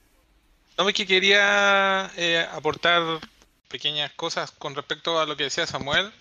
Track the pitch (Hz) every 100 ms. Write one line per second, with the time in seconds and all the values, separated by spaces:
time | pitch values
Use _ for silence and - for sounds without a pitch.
0 | _ _ _ _ _ _ _ - 196 208
1 | 190 185 196 202 202 202 202 196 196 190
2 | 190 - 170 165 165 156 151 143 170 175
3 | 165 160 - _ _ _ _ 131 147 151
4 | 143 - 165 180 151 - 147 143 - 151
5 | 170 160 151 147 139 - 160 139 135 165
6 | 202 -